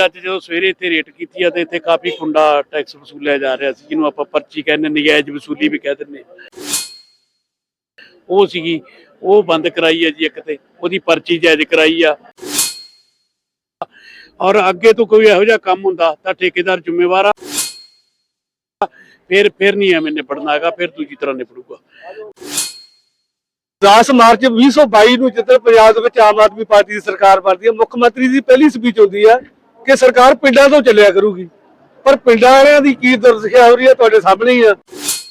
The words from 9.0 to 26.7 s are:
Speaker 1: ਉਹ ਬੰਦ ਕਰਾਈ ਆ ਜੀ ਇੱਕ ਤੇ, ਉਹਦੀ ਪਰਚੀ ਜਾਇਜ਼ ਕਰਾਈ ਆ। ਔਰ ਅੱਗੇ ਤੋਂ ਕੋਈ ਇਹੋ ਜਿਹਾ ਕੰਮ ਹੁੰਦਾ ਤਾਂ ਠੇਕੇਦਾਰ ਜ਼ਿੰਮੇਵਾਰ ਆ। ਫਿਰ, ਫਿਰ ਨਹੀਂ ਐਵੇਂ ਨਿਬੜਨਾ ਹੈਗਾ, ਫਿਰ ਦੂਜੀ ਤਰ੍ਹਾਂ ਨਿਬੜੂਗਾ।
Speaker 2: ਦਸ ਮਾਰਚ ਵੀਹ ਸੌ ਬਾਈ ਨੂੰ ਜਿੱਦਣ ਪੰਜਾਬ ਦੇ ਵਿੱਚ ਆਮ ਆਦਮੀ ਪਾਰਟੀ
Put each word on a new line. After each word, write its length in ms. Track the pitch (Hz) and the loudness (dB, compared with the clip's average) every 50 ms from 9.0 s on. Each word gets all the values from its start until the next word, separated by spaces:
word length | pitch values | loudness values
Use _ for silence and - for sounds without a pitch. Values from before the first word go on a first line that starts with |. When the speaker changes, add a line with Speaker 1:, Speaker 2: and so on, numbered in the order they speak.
| _ _ _ _ | _ _ _ _
Speaker 1:
ਉਹ 220 | - 185 202 214 180 | -4 0 0 0 0
ਬੰਦ 240 | 175 165 160 170 170 | 0 -4 -4 -4 -6
ਕਰਾਈ 340 | - 175 165 160 165 165 165 | -6 -2 -2 -2 -2 -2 -4
ਆ 40 | 160 | -6
ਜੀ 160 | 147 156 160 | -4 -6 -8
ਇੱਕ 140 | 151 _ 156 | -8 _ -12
ਤੇ, 180 | - 156 147 - _ _ _ _ | -14 -14 -14 -14 _ _ _ _
ਉਹਦੀ 200 | 175 170 185 185 | -10 -8 -8 -6
ਪਰਚੀ 360 | - 170 165 156 - - 175 | -4 -4 -4 -4 -2 -6 -6
ਜਾਇਜ਼ 260 | 160 170 165 160 151 151 | -2 0 0 0 0 -2
ਕਰਾਈ 380 | - 165 160 160 160 165 165 165 | -2 -2 0 0 0 0 0 -2
ਆ। 120 | 156 147 - _ - _ _ - - - - - - - - _ _ _ _ _ _ _ _ _ _ _ _ _ _ _ _ _ _ _ - - _ _ _ _ _ _ - _ _ _ - | -2 -2 -6 _ -20 _ _ -16 -12 -8 -8 -8 -8 -10 -18 _ _ _ _ _ _ _ _ _ _ _ _ _ _ _ _ _ _ _ -20 -20 _ _ _ _ _ _ -20 _ _ _ -6
ਔਰ 180 | 180 190 196 214 | -4 -2 0 0
ਅੱਗੇ 320 | 180 190 185 175 214 226 214 | 0 -2 -4 2 2 2 2
ਤੋਂ 120 | 233 226 | 2 0
ਕੋਈ 180 | 170 214 214 220 | 2 2 4 4
ਇਹੋ 180 | 214 196 185 208 | 4 4 2 2
ਜਿਹਾ 140 | 226 220 | 0 0
ਕੰਮ 280 | 208 - 190 180 190 196 | -2 -2 -4 -4 -2 -2
ਹੁੰਦਾ 300 | 190 180 170 165 165 151 _ - | -6 -4 -2 -4 -4 -4 _ -10
ਤਾਂ 100 | 185 180 | -10 -8
ਠੇਕੇਦਾਰ 460 | - 185 175 - 180 175 190 185 175 | -6 -6 -6 -4 -4 -4 -4 -4 -6
ਜ਼ਿੰਮੇਵਾਰ 460 | 151 175 165 175 175 175 185 190 202 | -6 -8 -4 -2 -2 -2 0 0 0
ਆ। 60 | 208 - _ - 302 294 285 - - - - _ _ _ _ _ _ _ _ _ _ _ _ _ _ _ _ _ _ _ - | -2 -4 _ -12 -14 -12 -10 -10 -12 -14 -20 _ _ _ _ _ _ _ _ _ _ _ _ _ _ _ _ _ _ _ -10
ਫਿਰ, 680 | 202 - _ _ _ _ _ _ _ - 185 196 202 196 | -10 -10 _ _ _ _ _ _ _ -4 -2 -2 -2 -2
ਫਿਰ 260 | _ - 190 202 196 | _ -2 -4 -2 -2
ਨਹੀਂ 180 | 202 196 190 175 | -2 -2 0 0
ਐਵੇਂ 160 | 160 156 151 | -2 -2 -6
ਨਿਬੜਨਾ 420 | 151 151 131 135 139 143 147 151 147 | -8 -8 -8 -10 -10 -10 -6 -6 -6
ਹੈਗਾ, 160 | 151 165 170 | -4 -4 -6
ਫਿਰ 180 | 165 170 175 170 | -6 -6 -10 -10
ਦੂਜੀ 260 | _ 160 147 139 139 | _ -12 -14 -14 -12
ਤਰ੍ਹਾਂ 200 | - 143 139 131 | -10 -8 -8 -8
ਨਿਬੜੂਗਾ। 420 | 127 120 _ 117 127 - _ 117 _ _ _ _ _ - 180 190 440 427 - - _ - - 294 - - - - _ _ _ _ _ _ _ _ _ _ _ _ _ _ _ _ _ _ _ _ - | -10 -12 _ _ -20 -20 _ -20 _ _ _ _ _ -20 -20 -20 -20 -20 -20 -20 _ -20 -14 -12 -12 -12 -12 -16 _ _ _ _ _ _ _ _ _ _ _ _ _ _ _ _ _ _ _ _ -2
Speaker 2:
ਦਸ 300 | 196 202 208 226 233 277 | 2 4 4 4 4 2
ਮਾਰਚ 340 | 262 240 226 226 - 214 254 | 2 4 4 4 4 2 0
ਵੀਹ 220 | 254 226 226 254 285 | -2 2 2 2 2
ਸੌ 140 | 214 302 294 | 4 2 2
ਬਾਈ 300 | 220 220 208 214 247 254 | 4 4 2 4 4 2
ਨੂੰ 140 | 240 262 254 | 0 -2 -4
ਜਿੱਦਣ 280 | 196 233 214 247 254 254 | -4 -4 0 0 0 2
ਪੰਜਾਬ 360 | - 240 226 220 220 220 214 | 2 2 4 6 6 4 4
ਦੇ 60 | 226 | 2
ਵਿੱਚ 180 | 226 240 - 247 | -2 -4 0 2
ਆਮ 200 | 214 214 208 214 | 2 2 4 2
ਆਦਮੀ 240 | 214 208 202 214 220 | 0 0 0 -4 -4
ਪਾਰਟੀ 300 | - | 2